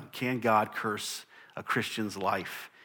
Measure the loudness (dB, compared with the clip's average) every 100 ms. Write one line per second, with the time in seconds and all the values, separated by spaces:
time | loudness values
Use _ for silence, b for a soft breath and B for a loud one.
0 | -8 -4 -2 2 6 6 4 0 -2 -2
1 | -4 -8 -12 b b -8 -2 0 0 -2
2 | -4 0 0 0 -2 -8 -12 b